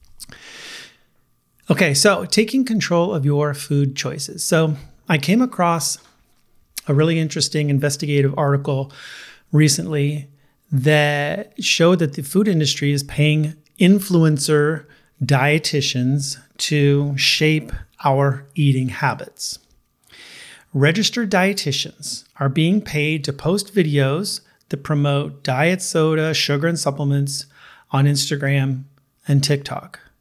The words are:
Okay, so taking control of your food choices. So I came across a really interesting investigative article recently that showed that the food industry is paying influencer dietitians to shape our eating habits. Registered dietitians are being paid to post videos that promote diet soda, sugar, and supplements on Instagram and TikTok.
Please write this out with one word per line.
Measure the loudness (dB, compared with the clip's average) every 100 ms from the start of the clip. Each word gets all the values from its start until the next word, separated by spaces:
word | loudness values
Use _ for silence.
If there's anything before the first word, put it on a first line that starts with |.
| -20 -20 -20 -20 -20 -20 -18 -18 -20 _ _ _ _ _ _ _ -2
Okay, | 0 2
so | 4 4 2 0
taking | 0 0 0 0
control | -2 0 0 0 0
of |
your | 0 0 -2
food | -4 -2 0 0 -2
choices. | -8 -8 -10 -8
So | 0 2 2 -2 -10 -14 -4
I | -2
came | 2 0
across | 0 0 0 0 -4 -8 _ _ _ _ _ _ _ -10 -2
a |
really | 2 2 2
interesting | -2 -2 -2 -2 0
investigative | 0 0 -2 0 2 2 0
article | 0 0 0 -4 -6 -12 -20 -20 -20 -20 _
recently | 4 4 2 -2 -2 -2 -4 -10 _ _ _ _
that | 0 4 4 2 0 -4 -6 -10 -6
showed | -2 2 4 4
that | 0 -4
the |
food | -2 0 2
industry | 2 0 0 0
is | -2
paying | -2 0 2 2 -2 -6 _ 2
influencer | 6 6 4 4 4 2 2 2 2 -2 -8 _ _ -6
dietitians | 0 2 4 2 0 -2 -2 -2 0 0 -2 -10 -16 -10
to | -2 2 4 2 0 0
shape | 0 2 2 2 -2 -10 -12 -4
our | 0 2 2 0 -6
eating | 0 2 2 -2
habits. | -2 -4 -4 -8 -12 -12 -12 _ _ _ _ _ -20 -20 -20 -20 -20 _ 0
Registered | 2 2 -2 -2 0
dietitians | 0 0 -2 -4 -4 -6 -10 -12 -12 -14 -4
are | -2
being | 2 2 0
paid | -2 -2 -2 -2
to | -4
post | -4 -2 -2 -2 0
videos | 2 2 0 0 -4 -10 -14 _ -12
that | -10
promote | -2 0 0 0 -4 -8
diet | -4 0 0 0
soda, | -2 0 2 0 0
sugar, | -2 -2 0 -2
and | -2
supplements | -4 -2 0 0 -2 -6 -12 _ -20 -20 _
on | 0 2
Instagram | 2 -2 -4 0 0 0 -4 -8 _ _ _ 0
and | 2
TikTok. | 2 -2 -4 -10 -12 -20 _ _